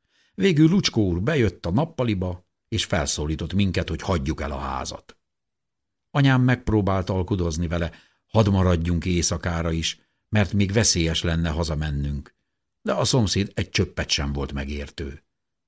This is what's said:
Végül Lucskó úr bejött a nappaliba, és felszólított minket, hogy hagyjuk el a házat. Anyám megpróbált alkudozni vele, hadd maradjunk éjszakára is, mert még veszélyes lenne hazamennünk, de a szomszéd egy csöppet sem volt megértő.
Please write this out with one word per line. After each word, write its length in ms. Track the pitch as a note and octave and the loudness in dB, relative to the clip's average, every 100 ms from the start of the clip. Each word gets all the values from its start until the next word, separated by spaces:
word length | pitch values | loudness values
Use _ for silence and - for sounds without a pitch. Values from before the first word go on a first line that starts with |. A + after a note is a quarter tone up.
| _ _ _ | _ _ _
Végül 360 | - F#3+ D3+ D#3+ | 0 2 6 6
Lucskó 380 | F#3+ - A#2 G2 | 4 2 2 2
úr 140 | E2+ | 2
bejött 440 | A2+ D#3+ G#2 - E2+ | 0 2 2 0 -2
a 60 | |
nappaliba, 800 | G#2 E3 - B2 F#2+ F2+ F2 - _ _ | 0 0 -2 -2 0 -2 -6 -14 _ _
és 180 | G#2 - | -6 -2
felszólított 680 | F2 C#2+ - D2+ D2+ E2+ | -2 -2 -4 -4 -4 -2
minket, 360 | G2 G2 F2 E2+ | 0 0 0 -4
hogy 120 | D#2+ | -4
hagyjuk 400 | - F2 C2+ D#2+ | -2 -2 -2 -4
el 100 | D2 | -6
a 60 | C#2 | -6
házat. 600 | C#2 C2+ - - - - _ _ _ _ _ _ _ _ _ | -6 -6 -8 -12 -16 -20 _ _ _ _ _ _ _ _ _
Anyám 320 | C#3+ C#3 B2+ | 2 4 6
megpróbált 680 | B2+ A#2+ - G#2+ G2 F#2+ F#2 | 4 2 2 2 2 0 0
alkudozni 580 | F#2 F2 G2 E2+ D#2+ E2+ | -2 0 0 -2 -2 -2
vele, 240 | E2+ E2 - _ _ _ | -2 -4 -8 _ _ _
hadd 240 | - G2+ | 2 4
maradjunk 560 | G2 F2+ F2 E2 E2+ F2+ | 4 4 2 2 0 0
éjszakára 680 | F2 - E2+ F#2 E2 E2 | 0 0 -2 -4 -2 -2
is, 280 | E2 D#2+ - _ _ _ | -2 -4 -8 _ _ _
mert 240 | G#2+ G2 | 0 2
még 180 | G2+ F#2+ | 2 2
veszélyes 500 | G#2+ G#2 F2+ D#2+ D#2+ | 2 2 2 0 0
lenne 280 | F2 E2 E2 | 0 0 0
hazamennünk, 880 | D#2+ D#2+ D2+ D2+ C#2+ C#2+ C#2+ - _ _ _ _ _ | -2 -2 -2 -2 -2 -4 -6 -10 _ _ _ _ _
de 120 | - | -4
a 120 | F#3+ B2+ | -2 2
szomszéd 460 | C3+ G2+ F#2+ G2+ - | 2 2 0 -2 -4
egy 140 | F#2+ | -4
csöppet 400 | - F2+ - - | -2 -2 -4 -4
sem 240 | - C#2+ | -2 -2
volt 200 | C#2+ C2+ | -4 -6
megértő. 680 | C#2 C#2 C#2+ C#2 - C#2 C#2 _ _ _ _ | -6 -6 -8 -10 -10 -12 -12 _ _ _ _